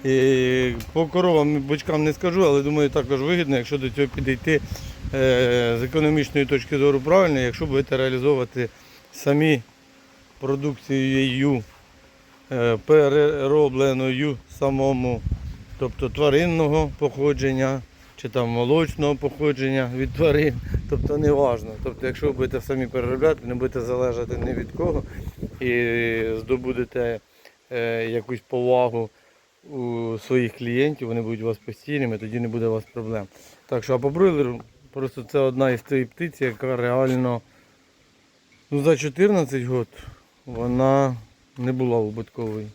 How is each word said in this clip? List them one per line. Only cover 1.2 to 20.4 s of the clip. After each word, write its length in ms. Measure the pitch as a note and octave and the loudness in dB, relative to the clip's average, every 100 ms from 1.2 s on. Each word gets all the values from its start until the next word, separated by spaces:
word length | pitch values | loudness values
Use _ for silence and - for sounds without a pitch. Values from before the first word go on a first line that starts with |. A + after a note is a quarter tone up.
| F3+ D#3+ D3 D3+ | 4 4 4 0
і 40 | |
бочкам 440 | C3+ D3+ - D#3 | 0 -4 -2 0
не 100 | D3+ | 0
скажу, 320 | D3 F#3 F3 F3 | 0 0 4 4
але 160 | C#3+ | 4
думаю, 280 | C#3 D3+ C#3+ | 2 2 2
також 320 | D3 B2+ C#3 | 2 0 -2
вигідно, 360 | C#3+ F3 D#3 C3+ | 0 0 2 0
якщо 200 | A#2 C#3+ | 0 -4
до 120 | C3 | -4
цього 180 | A#2+ C#3 C3+ | 0 -2 0
підійти, 460 | C3+ B2+ - A#2+ - - - - - | -2 -2 0 0 -2 -10 -12 -10 -6
е, 640 | C3+ C3 B2 B2 B2 A#2+ A#2 | 0 4 4 4 4 2 0
з 40 | |
економічної 640 | B2+ D#3 D3+ D#3 C#3 D3 C3 | 0 2 2 2 0 0 2
точки 300 | C#3 - D3 | 0 0 2
зору 220 | C#3 C#3 | 4 2
правильно, 400 | C#3 F#3 F3+ C#3 | 4 4 6 2
якщо 260 | B2 G#2+ D#3+ | 0 -2 -2
будете 320 | C3+ C#3 C3 | 0 0 0
реалізовувати 720 | C3 B2+ C3+ C#3 B2 B2+ A#2 - - - - | 0 0 2 2 0 -4 -6 -8 -20 -20 -20
самі 480 | - D3 C#3+ D#3 C#3 - _ _ - - _ _ - | -6 0 4 4 2 -2 _ _ -20 -20 _ _ -10
продукцією, 1200 | C3 C#3 D3 C3+ - C3+ C3+ C3+ C3+ B2+ C#3+ C3 G2+ - _ - - _ _ - _ | -4 -2 -4 -6 -4 -2 0 2 0 0 0 0 -4 -20 _ -20 -20 _ _ -20 _
е, 260 | C3 A#2+ A2 - | 0 0 0 4
переробленою 1500 | D#3 C#3+ C#3+ D3 D3+ C3+ D3+ D3 C3 C3+ C3 C3 B2+ D3 C3 - - | 6 6 6 4 2 2 4 4 4 2 2 0 0 -2 -4 -10 -2
самому, 600 | C#3 C3+ C3+ C3 B2 A#2+ - - - - - - | -2 2 0 0 0 -2 -4 -6 -8 -14 -16 -8
тобто 300 | B2+ - C3+ | -8 -4 -6
тваринного 840 | C#3 D3+ C#3 F3 E3 D3+ D#3 D3+ C3+ | -2 2 2 2 0 2 2 0 -2
походження, 840 | C#3+ C#3 D3 C3+ C3+ C3 C3 C3+ A#2+ - - - | -4 0 -2 0 -2 0 0 -2 -8 -20 -20 -14
чи 140 | B2 | -6
там 200 | B2+ A#2 | -2 -2
молочного 680 | A#2 B2 D#3 D#3+ - D3 C#3+ | 0 2 2 2 0 -2 0
походження 720 | C#3+ - D3+ C3+ C3+ C3+ B2 B2+ | -4 -2 -2 0 0 0 -2 -2
від 180 | C3+ | -4
тварин, 400 | C3 D#3+ D3 | 2 2 4